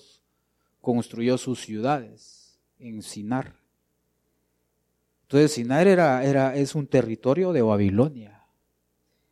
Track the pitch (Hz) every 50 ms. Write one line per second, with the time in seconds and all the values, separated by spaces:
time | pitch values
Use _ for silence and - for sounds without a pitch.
0 | _ _ _ _ _ _ _ _ _ _ _ _ _ _ _ _ - 127 120 120
1 | 113 - - 117 117 123 127 123 - 131 123 - - - 107 107 110 135 151 139
2 | 117 107 110 - - - - - _ _ _ _ _ _ _ _ 127 117 110 107
3 | 95 - - 107 104 107 123 131 131 - - _ _ _ _ _ _ _ _ _
4 | _ _ _ _ _ _ _ _ _ _ _ _ _ _ _ _ _ _ _ _
5 | _ _ _ _ _ _ 135 143 151 147 151 123 117 120 135 151 180 202 190 180
6 | 170 147 127 127 131 139 139 135 135 131 127 143 139 135 - 156 139 - - 131
7 | 117 110 113 - - 123 139 170 190 180 175 135 113 110 104 101 104 95 95 104
8 | 131 156 143 120 110 98 98 _ _ _ _ _ _ _ _ _ _ _ _ _
9 | _ _ _ _ _ _